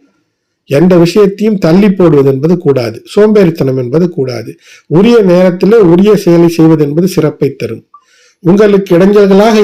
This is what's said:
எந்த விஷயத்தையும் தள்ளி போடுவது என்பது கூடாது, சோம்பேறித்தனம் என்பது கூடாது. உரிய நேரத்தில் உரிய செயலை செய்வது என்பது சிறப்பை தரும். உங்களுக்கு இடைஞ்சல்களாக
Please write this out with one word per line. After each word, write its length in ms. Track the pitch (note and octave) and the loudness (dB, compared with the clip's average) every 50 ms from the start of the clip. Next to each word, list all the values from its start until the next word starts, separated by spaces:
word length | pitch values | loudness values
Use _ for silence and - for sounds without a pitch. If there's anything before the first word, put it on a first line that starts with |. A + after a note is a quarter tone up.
| _ _ _ _ _ _ _ _ _ _ _ _ _ - | _ _ _ _ _ _ _ _ _ _ _ _ _ -4
எந்த 240 | C3+ D3 F3 F#3 F3+ | -2 0 2 2 2
விஷயத்தையும் 600 | E3+ E3+ E3+ - G#3+ G3+ F#3 F#3+ - G3+ A3 G#3+ G3 | 2 2 2 2 0 0 0 -2 -2 -4 -4 -2 -2
தள்ளி 300 | - D#3+ E3+ G3 G#3+ G3+ | -2 0 0 2 2 0
போடுவது 380 | F#3+ - F3+ E3 D3+ C#3 C3+ C#3 | 0 0 0 2 2 2 0 0
என்பது 260 | C3+ C3 D3 E3 F3+ F3 | -2 -2 -2 -2 -2 -2
கூடாது, 400 | - C#3+ C3 B2+ A#2 A2 A2 - - | -2 -2 -2 -2 -4 -6 -10 -12 -18
சோம்பேறித்தனம் 720 | - - G3+ G#3+ A3 G#3 G#3 F#3+ E3 D#3+ - C#3+ C3+ C3 C3 | -6 -2 0 0 2 2 2 0 0 0 -2 -4 -4 -4 -4
என்பது 260 | B2 A#2+ C3+ E3 F3+ E3+ | -4 -4 -2 -2 -4 -4
கூடாது. 400 | - - C3 B2+ A#2 A2+ A#2 C3+ - - _ - - - _ _ | -4 -6 -8 -8 -8 -10 -14 -16 -18 -20 _ -20 -20 -20 _ _
உரிய 260 | C#3+ F3 A3 A#3+ A#3+ A3+ | 0 0 2 2 2 2
நேரத்தில் 540 | G3+ F3+ F3 F3 F#3 F#3 F3 F#3 - F#3+ A3+ A#3 G3 | 2 2 2 2 2 0 0 -2 0 0 2 2 2
உரிய 260 | E3 F3 F3 G3 G#3 G3+ | 2 2 2 2 2 0
செயலை 320 | G3 - F3+ E3+ E3+ E3+ E3+ | 0 0 0 2 2 2 0
செய்வது 320 | E3+ - D#3+ D#3+ D#3+ D#3 D3 | 0 0 2 2 2 0 -2
என்பது 240 | C#3+ D3 E3 F#3 F#3 | -2 -2 -2 -4 -2
சிறப்பை 420 | - D#3+ D3 D3 - - D3 C#3 | -2 -2 -4 -4 -4 -4 -6 -6
தரும். 340 | C#3 - A#2+ A2 A2+ - - _ _ _ _ _ _ _ _ _ _ _ | -6 -8 -10 -12 -12 -14 -18 _ _ _ _ _ _ _ _ _ _ _
உங்களுக்கு 480 | - E3 G3 G3+ G#3+ G3+ G3+ F#3+ G3 - | -2 0 2 2 2 2 0 0 0 0
இடைஞ்சல்களாக 640 | F3 E3+ F#3+ G3+ G3+ G#3 G3+ F#3+ G3 G3 G#3+ A#3 G#3+ G#3+ | 0 2 2 2 2 2 2 2 2 2 2 2 2 2